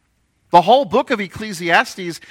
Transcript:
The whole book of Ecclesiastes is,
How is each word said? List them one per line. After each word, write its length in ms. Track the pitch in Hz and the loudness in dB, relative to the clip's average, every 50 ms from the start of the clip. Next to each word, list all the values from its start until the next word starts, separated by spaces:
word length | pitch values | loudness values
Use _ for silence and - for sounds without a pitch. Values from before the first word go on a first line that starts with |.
| _ _ _ _ _ _ _ _ _ _ | _ _ _ _ _ _ _ _ _ _
The 100 | - 175 | 2 2
whole 240 | 175 185 240 269 277 | 4 4 4 2 2
book 260 | 180 160 247 294 - | 2 0 -2 0 -2
of 80 | 277 208 | -4 -6
Ecclesiastes 800 | 202 175 - - 214 214 202 156 175 170 170 196 247 - - - | -6 -8 -12 -12 -12 -12 -10 -8 -2 0 2 2 2 0 -6 -12
is, 220 | 185 170 156 - _ - | -12 -12 -12 -12 _ -20